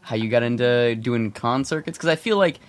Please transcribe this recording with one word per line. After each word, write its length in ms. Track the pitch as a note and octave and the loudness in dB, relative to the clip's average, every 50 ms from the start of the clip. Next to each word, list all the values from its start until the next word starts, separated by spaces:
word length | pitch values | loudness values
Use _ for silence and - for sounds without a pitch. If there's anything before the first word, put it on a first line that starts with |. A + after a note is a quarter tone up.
how 140 | _ - A#2+ | _ -6 -4
you 140 | A2 A2+ A2 | -4 -2 2
got 140 | A#2 A#2+ A#2 | 2 2 2
into 520 | A#2+ A#2+ A#2 B2 B2 A#2+ A#2+ A#2+ A#2 A#2 | 2 0 2 2 2 4 4 2 2 0
doing 360 | A2+ A2+ B2 A#2+ A#2 A2+ G#2+ | 0 -2 -2 0 0 0 -2
con 340 | G#2 - - A#2 B2 C3 C3+ | -4 -4 -2 0 0 0 -2
circuits? 320 | - D#3 D#3 D3+ - E3 - | -2 -4 -6 -4 -8 -10 -4
'Cause 120 | - E3 | 0 0
I 60 | D#3+ | 0
feel 220 | D#3+ - A#3 G#3+ G3+ | 0 0 -2 2 2
like 220 | G3 E3+ D3 - - | 2 0 0 -4 -16